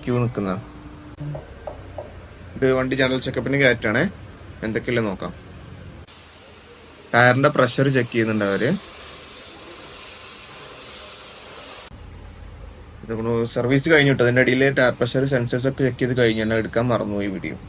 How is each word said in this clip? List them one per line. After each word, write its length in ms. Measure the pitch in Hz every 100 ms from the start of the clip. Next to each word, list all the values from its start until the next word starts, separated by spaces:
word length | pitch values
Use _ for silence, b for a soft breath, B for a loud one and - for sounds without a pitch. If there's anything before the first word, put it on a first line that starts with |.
ക്യൂ 120 | - 123
നിൽക്കുന്ന 280 | 117 120 98 92 - - - - - - 147 147 - - - - - - - - - - - -
ഇത് 100 | 131 131
വണ്ടി 180 | 131 131
ജനറൽ 200 | 131 131 135
ചെക്കപ്പിന് 300 | 127 123 139
കയറ്റാണേ. 400 | 135 117 113 110 190 - - - - -
എന്തൊക്കെയല്ലേ 400 | 110 110 117 120 110
നോക്കാം. 220 | 92 87 - - - - - - - - - - - - - - - - - -
ടയറിന്റെ 360 | 120 123 123 147 147
പ്രഷർ 320 | 123 - 139 135
ചെക്ക് 160 | 120
ചെയ്യുന്നുണ്ട് 340 | 120 110 110 101
അവര്. 200 | 98 117 196 - - - - - - - - - - - - - - - - - - - - - - - - - - - - - - - - - - - - - - - - - -
ഇത് 80 | -
നമ്മള് 340 | 110 113 117 117 127
സർവീസ് 340 | 120 139 160
കഴിഞ്ഞു 240 | 156 139
ട്ടോ. 100 | 123
അതിന്റെ 180 | 120 123
ഇടയില് 260 | 123 123 139 139
ടയർ 160 | 127 120
പ്രഷർ 260 | 120 135 135
സെൻസേഴ്സ് 340 | 135 120 127 131
ഒക്കെ 120 | 131
ചെക്ക് 160 | 135 123
ചെയ്ത് 180 | 127 123
കഴിഞ്ഞു. 260 | 117 110
ഞാൻ 100 | 110 113
എടുക്കാൻ 260 | 101 117 123
മറന്നുപോയി 360 | 113 104 101 101 92
വീഡിയോ. 200 | 80 64